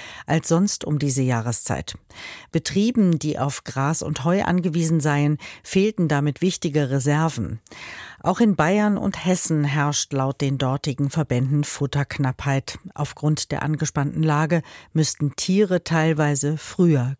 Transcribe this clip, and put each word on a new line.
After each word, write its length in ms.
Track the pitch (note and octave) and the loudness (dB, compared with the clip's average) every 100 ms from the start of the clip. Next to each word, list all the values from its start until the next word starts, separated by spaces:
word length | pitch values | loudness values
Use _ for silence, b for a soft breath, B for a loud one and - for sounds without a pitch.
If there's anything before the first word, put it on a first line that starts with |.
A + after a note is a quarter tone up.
| B B - | B B 0
als 220 | D#3+ - | 0 4
sonst 360 | E3 G3+ - | 4 4 0
um 140 | - D3+ | -2 0
diese 240 | C#3+ B2+ | 0 2
Jahreszeit. 720 | B2+ A#2 A2+ A#2 - D2 - - _ B B B B | 2 2 0 -2 -2 -4 -6 -14 _ B B B B
Betrieben, 680 | E3 - F#3+ A3 B3 F#3+ D#3+ | -4 -2 0 2 4 4 4
die 180 | D#3 - | 0 -2
auf 240 | C3+ - | -2 -4
Gras 400 | - C3+ C#3 E3 | -6 -2 0 0
und 220 | - D3+ | -2 -2
Heu 180 | C#3 F#3+ | 0 0
angewiesen 560 | - F3+ F3 D#3+ D#3+ E3 | 2 0 0 0 2 2
seien, 400 | D3 C#3+ D3 D3+ B B | 2 2 2 0 B B
fehlten 460 | - F#3+ G#3 - D#3+ | -2 2 2 2 0
damit 340 | D3 D3 C3+ | 2 0 0
wichtige 480 | F#3 - E3 D3 C#3 | -2 0 -2 0 0
Reserven. 680 | C#3 C3 D3 D#3+ C3+ G#2 A2+ - B B B B B | 0 2 2 0 -2 -6 -8 -14 B B B B B
Auch 200 | E3 F#3 | -2 2
in 160 | A3+ F3 | 2 4
Bayern 420 | D#3 G#3 G#3 G3+ | 2 2 2 0
und 260 | G3 - | -2 -4
Hessen 380 | F3+ F3+ - D#3 | 0 0 2 0
herrscht 500 | C#3+ D3 D3 C#3+ - | 2 0 0 -2 -4
laut 280 | C#3 C3+ C3+ | -2 -2 -2
den 180 | C#3 C#3 | -2 0
dortigen 520 | C3 C#3 - B2 C#3 | 0 -2 -4 -2 -2
Verbänden 520 | E3 D3 B2 C3 D3 | -2 0 0 2 0
Futterknappheit. 1160 | C#3+ - C#3+ C#3+ C#3 - C3+ - C#3+ C3+ - - - | -2 -4 -2 -2 -4 -2 -4 -2 -2 -2 -4 -14 -14
Aufgrund 580 | - D3 - D3+ D3+ - | -8 -8 -2 -2 0 -2
der 100 | D3 | -6
angespannten 640 | D3 D3+ D3+ - C#3+ - | -4 -2 -2 -2 -2 0
Lage 380 | D#3+ D3 D#3 E3 B B B | 2 2 2 0 B B B
müssten 440 | D#3 D3+ - D3 - | 0 0 0 -4 -4
Tiere 480 | - F#3+ G3+ F3+ | 0 2 2 0
teilweise 720 | - E3 D#3+ D3+ D3 C#3+ C#3+ D#3 | 0 0 2 2 0 0 -2 -4
früher 580 | - - F3 C#3+ B2 C#3 | -6 2 4 4 0 -4